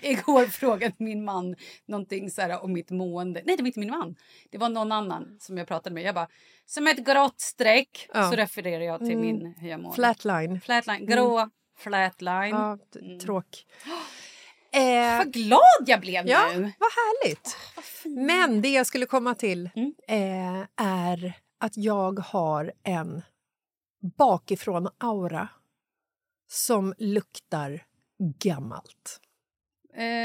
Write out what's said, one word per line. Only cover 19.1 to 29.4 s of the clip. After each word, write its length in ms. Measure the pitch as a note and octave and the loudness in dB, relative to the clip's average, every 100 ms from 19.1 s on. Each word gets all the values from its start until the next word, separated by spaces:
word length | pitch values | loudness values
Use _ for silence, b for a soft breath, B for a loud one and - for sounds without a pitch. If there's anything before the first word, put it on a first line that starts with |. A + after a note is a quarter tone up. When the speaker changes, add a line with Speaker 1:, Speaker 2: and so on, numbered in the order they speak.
| C4 A#3+ A#3+ | 0 0 -2
Speaker 2:
till, 340 | G#3+ F3 F3 - | -2 -2 -6 -6
Speaker 1:
Mm. 180 | C4+ D#4 - | -6 -6 -4
Speaker 2:
eh, 600 | A3 F#3+ F#3 F#3 F#3 G3 - G#3 | -2 0 -2 -4 -6 -8 -4 -2
är 460 | F#3 F3 F3 F3+ E3+ _ - | 0 0 -2 -4 -10 _ -8
att 180 | A3 G#3+ | -8 -2
jag 420 | G#3 G3+ F#3 F#3+ | 0 0 0 -2
har 540 | - G3+ D#3+ D3+ E3 - | -4 -2 0 0 -4 -8
en 380 | - F3 E3 D3+ - _ _ _ _ _ _ _ F#3 - | -4 -4 -4 -10 -14 _ _ _ _ _ _ _ -6 2
bakifrån 720 | C4+ F3+ - F#3+ - F3 F3+ - | 4 4 0 -4 -2 -2 -4 -6
aura 500 | A#3+ G#3+ F3 D#3+ G3+ - _ _ _ _ _ _ _ _ _ | -4 -4 -4 -6 -8 -12 _ _ _ _ _ _ _ _ _
som 440 | - - A3 F#3+ - | -4 0 2 0 -2
luktar 840 | G#3+ G#3 - - - D#3 C#3+ D3+ - _ _ - F3+ - | -2 0 -2 -8 -8 -6 -6 -8 -14 _ _ -6 -6 -2
gammalt. 800 | G3 D3 A#2+ D2+ - _ - - _ _ | -2 -2 -4 -12 -16 _ -18 -18 _ _